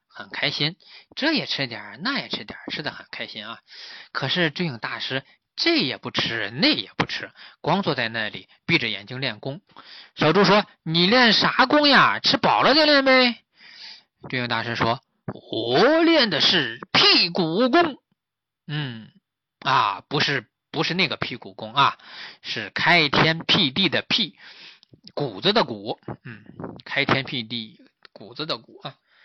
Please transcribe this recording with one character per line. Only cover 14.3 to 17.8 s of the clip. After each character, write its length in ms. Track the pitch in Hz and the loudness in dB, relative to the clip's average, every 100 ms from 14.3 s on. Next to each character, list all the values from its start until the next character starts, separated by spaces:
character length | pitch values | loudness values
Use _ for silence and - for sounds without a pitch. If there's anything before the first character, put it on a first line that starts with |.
智 80 | 131 | -6
勇 100 | 120 | -2
大 140 | 117 | -4
师 140 | 113 117 | -4 -2
说 240 | 113 127 _ _ - - - | 0 -2 _ _ -14 -14 -8
：“我 520 | 113 113 135 240 320 | -6 0 4 6 6
练 280 | 330 320 226 | 6 4 4
的 100 | 147 | 2
是 400 | - 180 123 117 - | 2 2 0 -6 -2
辟 360 | - 403 320 175 | 2 4 4 2
谷 400 | 175 160 175 254 | 0 0 2 4
功。” 300 | 311 | 4